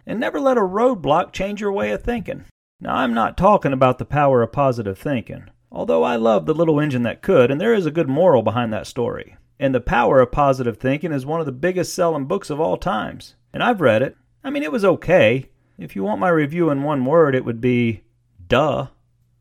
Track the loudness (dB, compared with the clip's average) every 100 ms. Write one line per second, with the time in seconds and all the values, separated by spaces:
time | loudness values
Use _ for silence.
0 | -10 -6 -6 -2 0 0 0 0 0 0
1 | 0 0 0 -6 -8 -6 -6 -4 -4 -4
2 | -4 -6 -6 -12 -16 _ _ -12 -4 -2
3 | -2 -2 -2 2 2 2 0 2 2 0
4 | -4 0 2 2 0 0 0 0 -6 -6
5 | -6 -6 -8 -16 -18 _ _ -8 -2 0
6 | 0 0 2 2 0 0 2 2 0 0
7 | -2 -4 2 6 6 2 0 0 0 -2
8 | -2 2 4 4 2 -2 -4 -6 -8 -6
9 | -6 -6 -14 -20 _ -4 -2 0 0 2
10 | 4 4 4 2 0 0 -2 -4 -4 -2
11 | -4 -6 -4 -6 -6 -4 -4 -2 -4 0
12 | 0 0 -4 -6 -4 -4 -2 -2 -4 -4
13 | -6 -12 -20 _ _ -4 -2 2 4 4
14 | 0 -8 _ _ -8 -6 -4 0 2 2
15 | 2 4 4 2 -6 _ _ -20 -14 -8
16 | -6 -2 0 0 0 -2 -2 -2 -2 -2
17 | 2 4 4 2 -2 -2 0 2 0 -2
18 | _ _ _ _ 0 0 2 -2 -8 _
19 | _ _ _ _